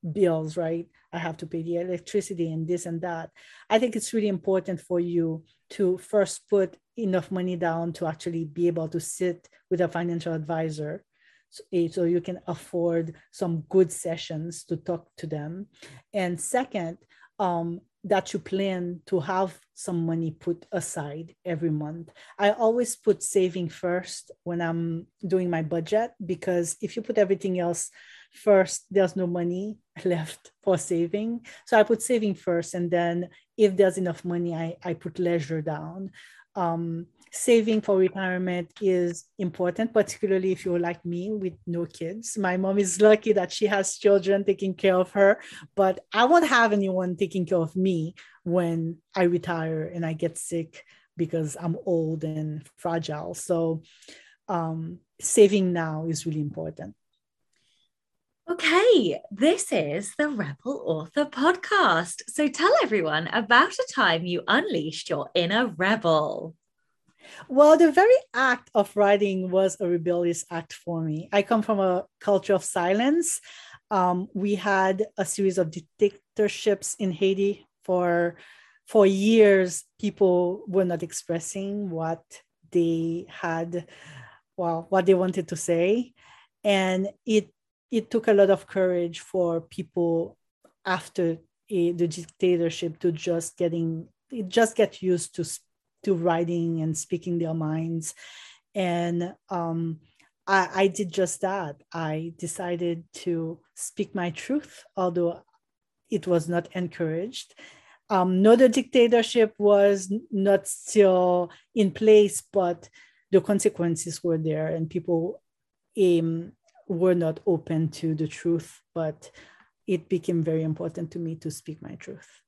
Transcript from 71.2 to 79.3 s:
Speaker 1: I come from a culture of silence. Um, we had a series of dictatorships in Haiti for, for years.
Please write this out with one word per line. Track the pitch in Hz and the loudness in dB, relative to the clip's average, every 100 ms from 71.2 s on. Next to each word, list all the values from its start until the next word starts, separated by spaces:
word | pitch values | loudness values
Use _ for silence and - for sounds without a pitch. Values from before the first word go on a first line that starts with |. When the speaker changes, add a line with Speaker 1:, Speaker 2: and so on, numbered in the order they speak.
| 170 | 0
Speaker 1:
I | 202 | 0
come | 202 226 | 2 0
from | 208 208 | 0 0
a | 190 180 - _ | 2 0 -4 _
culture | - 196 190 190 | 0 0 2 0
of | |
silence. | - 190 175 196 254 320 330 - - - - - _ | 0 -2 0 2 2 2 0 -6 -10 -20 -20 -20 _
Um, | 202 180 180 196 | 2 2 2 -2
we | 190 202 202 | -4 -2 0
had | 190 190 190 190 214 - | 2 2 2 2 -4 -4
a | 185 | -4
series | - 196 180 | 0 0 2
of | 165 165 - _ | -2 -4 -16 _
dictatorships | 202 - _ - 208 - - 196 - - | 0 0 _ -2 -2 0 -2 -2 -4 -4
in | 190 | -4
Haiti | 160 196 190 196 202 _ _ | 0 0 2 -2 -2 _ _
for, | - 180 175 170 170 170 - - _ _ _ | -2 0 2 2 0 -4 -20 -20 _ _ _
for | 220 196 | 6 6
years. | 196 208 | 6 4